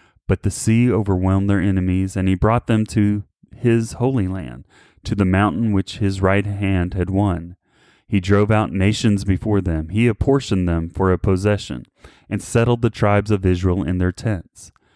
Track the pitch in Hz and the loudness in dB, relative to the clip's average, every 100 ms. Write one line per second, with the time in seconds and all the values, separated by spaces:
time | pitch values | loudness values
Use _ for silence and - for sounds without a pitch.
0 | _ _ - 95 101 - - 113 123 101 | _ _ -4 -2 -2 -2 0 2 4 0
1 | 98 92 95 95 101 101 101 95 92 92 | 0 0 2 0 2 0 0 0 0 -2
2 | 95 95 92 95 107 120 - 110 107 110 | -2 -2 -2 2 2 0 0 -2 0 0
3 | 104 104 - _ _ - 120 117 113 - | 0 0 -6 _ _ -4 0 0 -2 -4
4 | 127 131 92 95 64 58 - _ _ _ | -2 -2 -4 -6 -10 -16 -20 _ _ _
5 | - 98 92 95 104 80 113 98 - - | -8 0 2 4 2 0 0 0 -2 -4
6 | 98 95 95 101 101 98 98 92 90 92 | -4 0 2 2 0 -4 0 0 -2 -2
7 | 90 95 101 82 85 90 _ _ _ _ | -2 0 0 -2 -8 -18 _ _ _ _
8 | _ 104 92 104 104 107 104 95 95 107 | _ -2 2 2 4 2 0 0 0 2
9 | 113 98 98 92 107 101 90 80 80 104 | 2 0 0 -2 0 0 0 -4 -4 0
10 | 120 104 - 139 - 95 87 82 82 - | 0 0 0 0 0 -2 0 -2 -4 -2
11 | 95 90 92 92 104 101 - 64 - _ | 0 2 0 0 0 -2 -4 -12 -12 _
12 | - _ _ 104 - 117 117 117 117 - | -20 _ _ -8 -2 0 2 2 0 0
13 | 104 101 101 101 92 90 92 90 73 90 | 2 2 2 0 2 0 0 0 -2 0
14 | 90 - 113 92 - - - _ _ | -2 -2 -6 -6 -8 -20 -20 _ _